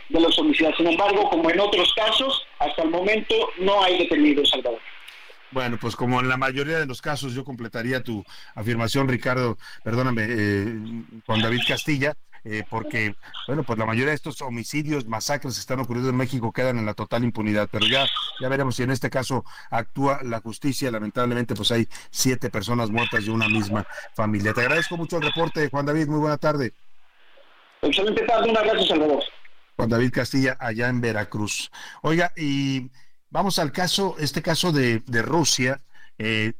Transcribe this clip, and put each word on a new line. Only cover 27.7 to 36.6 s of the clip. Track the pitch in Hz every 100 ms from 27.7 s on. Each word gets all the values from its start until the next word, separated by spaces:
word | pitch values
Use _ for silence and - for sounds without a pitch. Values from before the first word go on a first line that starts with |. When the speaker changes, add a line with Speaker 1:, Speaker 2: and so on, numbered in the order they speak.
| -
Speaker 1:
Excelente | - - 208 220
tarde, | 226 220 233
un | 220
abrazo, | 208 214 185
Salvador. | 165 151 139 - - - - - -
Speaker 2:
Juan | 117
David | 117 127
Castilla, | 131 120 135 135 127
allá | 123 110 123
en | 123
Veracruz. | 117 107 104 107 104 - - - - -
Oiga, | 147 165 175 -
y | 151 139 139 135 127 - - - _
vamos | 151 190 180
al | 151
caso, | 180 180 - 196 156
este | 147 165
caso | 170 156 180
de, | 147 123 113 -
de | 117
Rusia, | 110 135 147 - 127 139 - - - -
eh, | 107 110 110 -